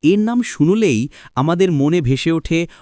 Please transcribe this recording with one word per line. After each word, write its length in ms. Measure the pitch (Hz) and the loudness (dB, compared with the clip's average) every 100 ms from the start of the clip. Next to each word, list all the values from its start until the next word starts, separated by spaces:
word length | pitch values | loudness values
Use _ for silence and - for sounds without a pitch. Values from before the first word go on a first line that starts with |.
এর 160 | 147 202 | 2 2
নাম 200 | 214 240 | 0 -2
শুনলেই 560 | 240 - 147 208 214 113 131 - - - | -4 -2 0 2 2 0 -2 -8 -12 -4
আমাদের 340 | 143 175 190 | -2 2 0
মনে 280 | 156 139 175 | 2 2 0
ভেসে 300 | 127 131 - | 0 -2 0
ওঠে 280 | 165 - 165 170 - | -2 -2 -4 -4 -10